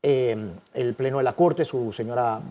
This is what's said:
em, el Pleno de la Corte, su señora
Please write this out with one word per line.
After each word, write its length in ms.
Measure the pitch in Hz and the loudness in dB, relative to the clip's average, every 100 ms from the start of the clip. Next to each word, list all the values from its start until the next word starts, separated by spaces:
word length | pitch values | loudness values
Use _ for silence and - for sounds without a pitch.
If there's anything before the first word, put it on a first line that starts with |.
em, 500 | 143 131 123 107 107 - - | 2 2 2 0 -4 -12 -12
el 220 | - 123 117 | -4 -2 -2
Pleno 240 | 131 139 | -2 0
de 40 | |
la 100 | 131 | 0
Corte, 300 | 120 175 160 | 4 4 4
su 300 | 156 131 113 | -2 -2 -4
señora 480 | 104 113 120 120 110 - | -4 -4 0 0 -2 -6